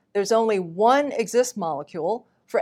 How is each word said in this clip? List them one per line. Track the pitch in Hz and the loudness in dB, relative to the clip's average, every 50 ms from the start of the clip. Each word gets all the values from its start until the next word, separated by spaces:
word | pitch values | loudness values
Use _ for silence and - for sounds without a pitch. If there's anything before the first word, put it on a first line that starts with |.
| _ _ - | _ _ -4
there's | 202 196 196 226 | -2 0 2 2
only | 226 226 220 214 190 | 2 2 2 0 -2
one | 185 165 165 180 214 233 262 277 294 277 226 | -4 -6 -2 2 4 4 4 4 2 0 -2
exist | - 226 175 - 240 247 247 - | -4 -4 0 0 0 0 0 -2
molecule | 208 180 165 151 139 147 _ - 170 151 180 220 240 - _ _ _ _ | -6 -6 -6 -6 -6 -8 _ -10 -6 -4 -4 -4 -6 -8 _ _ _ _
for | _ - 220 | _ -4 0